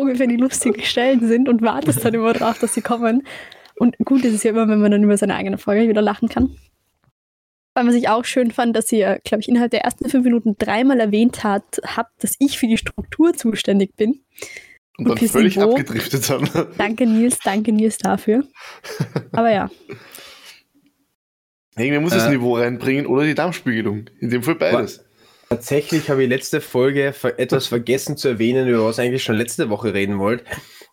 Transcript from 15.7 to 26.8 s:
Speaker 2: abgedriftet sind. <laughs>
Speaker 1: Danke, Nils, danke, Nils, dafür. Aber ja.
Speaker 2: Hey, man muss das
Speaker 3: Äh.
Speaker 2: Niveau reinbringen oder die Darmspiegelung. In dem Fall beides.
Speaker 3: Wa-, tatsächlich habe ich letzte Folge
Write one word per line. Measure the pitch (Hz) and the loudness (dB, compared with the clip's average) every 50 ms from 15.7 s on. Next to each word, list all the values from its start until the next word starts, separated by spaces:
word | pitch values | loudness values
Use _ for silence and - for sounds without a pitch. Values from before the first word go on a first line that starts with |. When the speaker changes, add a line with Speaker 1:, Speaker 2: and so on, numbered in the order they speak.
Speaker 2:
abgedriftet | 247 285 - - 113 110 - - 135 135 | 2 0 0 -4 -6 -6 -6 -4 -4 -2
sind. | - - 135 - 143 - - 165 156 | -2 -2 -2 -2 -2 -2 -2 -2 -4
<laughs> | - - - | -4 -4 -4
Speaker 1:
Danke, | 202 214 220 - 254 | -4 -4 0 0 2
Nils, | 226 220 220 233 247 247 - | 2 4 4 2 2 0 -2
danke, | - 208 196 214 214 233 | -2 -2 -2 -2 0 0
Nils, | 214 214 220 220 - - | 2 2 2 0 -2 -2
dafür. | - 196 196 196 - 214 214 262 285 - _ - - - - - - - - - - - - 139 - - | -2 -2 -2 -2 0 0 0 0 0 -4 _ -20 -20 -20 -20 -18 -16 -12 -8 -8 -8 -6 -6 -8 -8 -4
Aber | - - 233 226 | -2 0 2 2
ja. | 214 190 - - - - - - - - - - - - - - - - - - - - _ _ _ _ _ _ _ _ _ _ _ _ _ _ _ _ _ _ _ _ _ _ - | 2 0 -2 -6 -10 -16 -20 -20 -20 -20 -20 -20 -20 -20 -20 -20 -20 -20 -20 -20 -20 -20 _ _ _ _ _ _ _ _ _ _ _ _ _ _ _ _ _ _ _ _ _ _ -6
Speaker 2:
Hey, | 110 120 139 | -4 -2 0
man | 147 147 | 0 0
muss | 156 175 | 0 0
das | - - 113 | 2 2 2
Speaker 3:
Äh. | 147 | 2
Speaker 2:
Niveau | 143 127 120 123 120 | 2 2 0 0 0
reinbringen | 117 120 120 123 117 120 131 131 143 143 | 0 0 -2 -2 -4 -4 -2 -2 -2 -2
oder | - 131 139 151 | 0 0 0 2
die | 156 139 | 0 0
Darmspiegelung. | 147 160 180 165 - - 131 113 110 107 104 104 107 113 - _ - | -2 -2 -4 -4 -6 -4 -4 -2 -2 -2 -2 -4 -6 -8 -12 _ -8
In | - 117 | -6 -4
dem | 123 123 | -2 -2
Fall | 113 156 165 | -2 -2 -2
beides. | - - - 117 120 110 98 - - | 0 0 0 0 0 -2 -4 -8 -14
Speaker 3:
Wa-, | - _ _ _ _ _ _ _ _ - | -20 _ _ _ _ _ _ _ _ -6
tatsächlich | 120 - - - 143 147 147 - 165 156 151 151 | -6 -4 -4 -2 -2 -2 -2 0 -2 -2 0 0
habe | 143 135 | 0 2
ich | 131 120 | 2 2
letzte | 127 135 - - 160 147 | 0 -2 -4 -4 -4 -4
Folge | - - - 123 | -4 -2 0 2